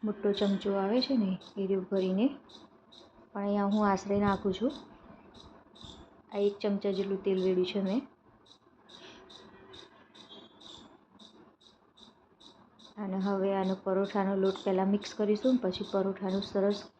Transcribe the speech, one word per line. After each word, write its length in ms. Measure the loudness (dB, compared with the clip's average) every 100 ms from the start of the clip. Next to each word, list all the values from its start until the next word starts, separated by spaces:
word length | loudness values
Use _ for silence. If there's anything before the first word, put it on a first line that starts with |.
મોટો 300 | -4 -2 0
ચમચો 360 | 2 2 0 0
આવે 240 | 0 2 0
છે 120 | 2
ને 180 | 2 2
એ 320 | -2 -8 -6 0
રીતે 180 | 0 0
ભરીને, 380 | 0 0 2 0 0 -18 -20 -20 -20 -20 -20 -20 -20 -14
પણ 100 | -6
અહીંયા 300 | -2 0 2
હું 100 | 2 2
આશરે 300 | 2 0 2
નાખું 340 | 2 2 0
છું. 200 | 0 -2 -4 -18 -20 -20 -20 -20 -20 -20 -20 -20 -20 -20 -20 -20 -20 -10
આ 60 | 0
એક 180 | 0 0
ચમચા 340 | -2 0 0
જેટલું 320 | -2 -2 -2
તેલ 160 | 0 2
રેડ્યું 280 | 2 2 0
છે 100 | 0
મેં. 200 | 0 -2 -4 _ _ -20 -20 -20 _ _ -20 -20 -20 -20 -20 -20 -20 -20 -20 -20 -20 -20 -20 -20 -20 -20 -20 -20 -20 -20 -20 -20 _ -20 -20 -20 -20 _ -20 _ _ _ -20 _ _ _ -20 -20 -20 _ -20 -10
અને 200 | -4 -2
હવે 300 | 0 2 2 2
આનો 200 | 0 -2
પરોઠાનો 580 | 0 0 2 0 0 2
લોટ 220 | 2 0
પહેલાં 240 | 0 2 2
મિક્સ 260 | 0 -2
કરીશું, 440 | -2 0 2 2 2
પછી 340 | 0 -4 -2
પરોઠાનો 480 | 0 0 -2 -2 -2
સરસ 380 | -2 2 2 0 -6 _